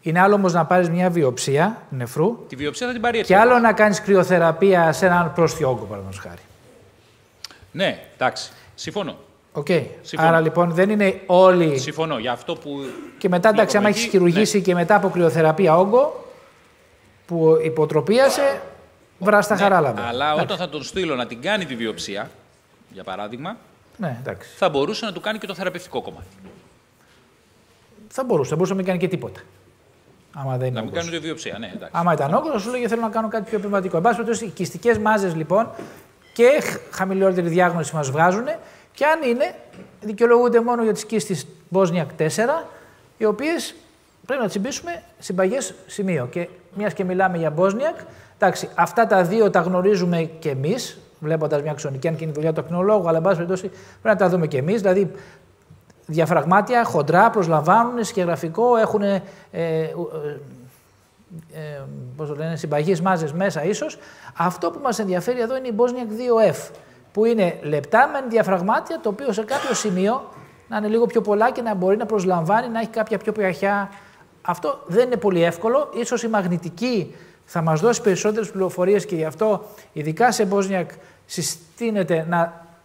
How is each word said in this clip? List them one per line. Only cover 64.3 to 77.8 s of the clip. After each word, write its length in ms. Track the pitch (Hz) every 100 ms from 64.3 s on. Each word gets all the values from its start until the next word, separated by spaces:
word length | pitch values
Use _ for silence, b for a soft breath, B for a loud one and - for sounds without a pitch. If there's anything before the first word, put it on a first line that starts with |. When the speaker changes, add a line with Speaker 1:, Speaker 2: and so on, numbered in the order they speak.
| -
Speaker 1:
Αυτό 340 | 170 175 339
που 80 | 339
μας 160 | 269 214
ενδιαφέρει 420 | 202 180 175 247
εδώ 160 | 226 262
είναι 120 | 254
η 60 | 214
Bosniak 320 | 247 247 233
δύο 260 | 214 247 226 208
F, 180 | 135 - B B B _
που 120 | -
είναι 340 | 226 226 180 160
λεπτά 460 | 147 147 143 220 285
μεν 120 | 294 262
διαφραγμάτια, 720 | 226 185 190 180 269 320 330
το 60 | 233
οποίο 240 | 202 277
σε 100 | 208
κάποιο 320 | 214 262 277
σημείο 540 | 233 214 180 196 254 - B B B _
να 80 | 220
είναι 120 | 208
λίγο 180 | 226 233
πιο 140 | 233
πολλά 300 | 208 208 233
και 120 | 262
να 120 | 233
μπορεί 220 | 196 185 214
να 100 | 233
προσλαμβάνει, 640 | 220 185 180 160 214 247
να 120 | 226
έχει 80 | 226
κάποια 300 | 226 214 202
πιο 140 | 190
πιαχιά. 580 | 214 190 180 196 202 196 B B B B _
Αυτό 400 | - 170 - - -
δεν 200 | 185 254
είναι 100 | 240
πολύ 260 | 208 180
εύκολο. 480 | 170 165 220 262 285 214
Ίσως 220 | 233 240
η 60 | 226
μαγνητική 840 | 220 180 175 165 - 240 233 156 B B B
θα 180 | _ 170
μας 180 | 165 156